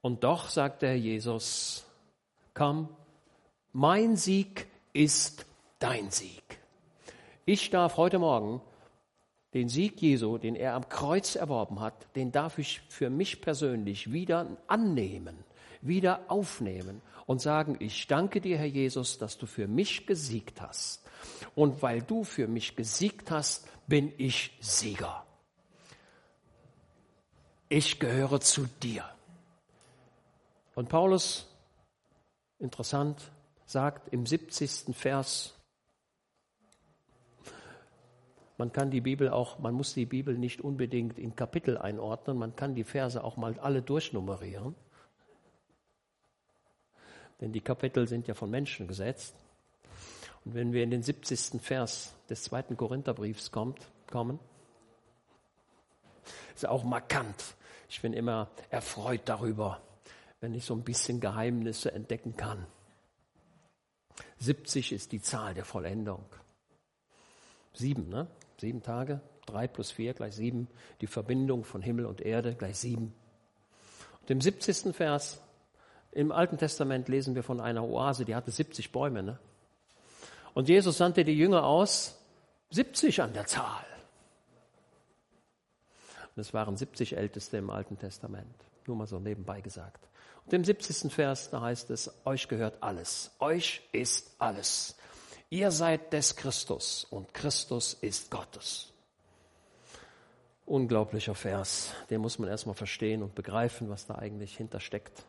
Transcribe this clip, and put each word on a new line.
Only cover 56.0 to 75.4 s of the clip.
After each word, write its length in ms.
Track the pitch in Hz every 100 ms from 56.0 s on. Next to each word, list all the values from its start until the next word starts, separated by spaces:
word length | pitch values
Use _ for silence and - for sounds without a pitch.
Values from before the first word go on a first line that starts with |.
| _ - - - -
ist 120 | - -
auch 180 | 127
markant. 720 | 120 120 - 147 117 98 - - - - -
Ich 120 | -
bin 120 | 117
immer 360 | 113 117 110 104 - -
erfreut 520 | 131 - - 107 120
darüber, 580 | - 110 117 107 104 95 - - - - - _
wenn 120 | 117
ich 100 | 113
so 100 | -
ein 80 | 113
bisschen 380 | 117 120 - 123
Geheimnisse 720 | 113 107 113 120 113 113 -
entdecken 440 | - 107 117 120 117
kann. 300 | 104 104 87 - - _ _ _ _ _ _ _ _ _ _ _ _ - - -
Siebzig 540 | 123 143 - 139 123
ist 200 | 101 -
die 100 | 107
Zahl 320 | - 117 104
der 100 | 92
Vollendung. 600 | - 101 85 104 104 95 98 - - _ _ _ _ _ _ _ - - - - _
Sieben, 360 | - 127 139 -
ne? 180 | 101 170 - - -
Sieben 240 | 107 123
Tage, 380 | 113 117 131 143 - - -
drei 220 | 107 120
plus 240 | - 120
vier 220 | - 113
gleich 200 | 123 107
sieben, 340 | 104 117 120 123 - - -
die 60 | 104
Verbindung 580 | - 107 131 135 127
von 160 | 110 -
Himmel 260 | 98 117 113
und 140 | 98
Erde 360 | 107 113 120 117
gleich 220 | 98 104
sieben. 360 | 123 113 110 - - _ _ _ _ _ - - - -
Und 100 | -
im 100 | 135
siebzigsten 520 | 143 202 - 196 -
Vers 480 | - 160 143 - -